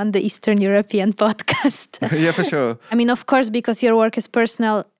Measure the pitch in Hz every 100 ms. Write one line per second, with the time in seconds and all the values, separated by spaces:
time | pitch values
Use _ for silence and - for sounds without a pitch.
0 | 208 196 214 - - 202 196 202 208 208
1 | 196 - 214 214 - - 277 - - -
2 | - 156 165 160 - 151 120 117 - 233
3 | 240 247 - 262 226 240 233 220 240 226
4 | 220 226 - 233 226 - 220 214 -